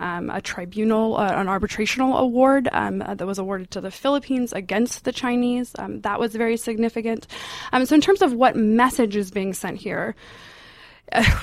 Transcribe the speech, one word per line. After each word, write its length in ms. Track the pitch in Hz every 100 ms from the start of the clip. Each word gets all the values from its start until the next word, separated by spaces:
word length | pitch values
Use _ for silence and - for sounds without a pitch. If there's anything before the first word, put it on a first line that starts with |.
um, 280 | 180 175 -
a 120 | 196
tribunal, 760 | - - 180 202 220 220 220 -
uh, 160 | 202
an 140 | - 190
arbitrational 720 | 190 202 - 214 254 262 262
award, 500 | 254 240 262 277 247
um, 300 | - 208 190
uh, 120 | -
that 120 | 202 185
was 120 | 196
awarded 320 | 190 196 185
to 80 | 196
the 120 | 190
Philippines 600 | - 269 285 - 262 240
against 520 | - 185 196 240 -
the 80 | -
Chinese. 600 | 247 247 240 247 247 247 -
Um, 220 | 196 214
that 180 | 208 208
was 160 | 233
very 220 | 220 226 226
significant. 720 | 233 220 226 233 226 226 - - - - -
Um, 140 | 254 254
so 80 |
in 60 | 302
terms 220 | 285 392
of 100 | 349
what 240 | 233 262 -
message 580 | 214 226 254 - 226
is 160 | 208 190
being 240 | 202 190
sent 240 | 185 190 190
here, 380 | 190 175 226 - - - - - - - - - -
uh, 280 | - 226 -